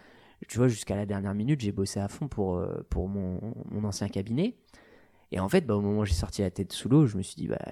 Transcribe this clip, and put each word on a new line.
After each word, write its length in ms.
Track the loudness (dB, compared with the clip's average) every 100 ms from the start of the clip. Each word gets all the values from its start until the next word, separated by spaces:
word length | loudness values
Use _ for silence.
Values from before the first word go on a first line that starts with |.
| -20 -20 -20 _ -8
Tu 80 | 2
vois, 120 | 4
jusqu'à 280 | 2 -2 -2
la 80 |
dernière 300 | -2 -2 -2
minute, 260 | -2 0 0
j'ai 120 | 0
bossé 280 | 0 -2 0
à 80 | -4
fond 180 | -4 -6
pour, 280 | -2 0 0
euh, 300 | -2 -4 -4
pour 180 | -2 -2
mon, 320 | -2 -2 -4 -6 -8 -6
mon 140 | -4
ancien 240 | -4 -2 -4
cabinet. 480 | -2 -2 0 0 -2 _ -20 -20 -20 _ _ _
Et 100 | -4
en 80 | 2
fait, 160 | 2 4
bah, 80 |
au 80 | 2
moment 180 | 2 2
où 40 | 2
j'ai 80 |
sorti 260 | 2 0 -2
la 100 | -2
tête 220 | 0 -6
sous 160 | -4 4
l'eau, 180 | 6 6
je 120 | 2
me 40 |
suis 120 | -6 -6
dit, « 120 | -4
Bah, 100 | -4 -4